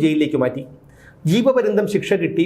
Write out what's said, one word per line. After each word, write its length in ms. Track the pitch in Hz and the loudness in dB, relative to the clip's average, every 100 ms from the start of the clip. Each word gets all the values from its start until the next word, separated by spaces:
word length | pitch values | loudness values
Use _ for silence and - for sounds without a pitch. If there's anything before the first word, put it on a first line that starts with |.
ജയിലിലേക്ക് 360 | 156 151 147 131 | 0 0 0 0
മാറ്റി. 200 | 127 135 - - - - - - 156 | -2 -4 -14 -20 -20 -20 -20 -8 0
ജീവപര്യന്തം 560 | 214 262 254 208 208 202 | 2 2 2 0 0 0
ശിക്ഷ 200 | 202 - 196 | -2 -2 -2
കിട്ടി 220 | 160 165 | 0 -2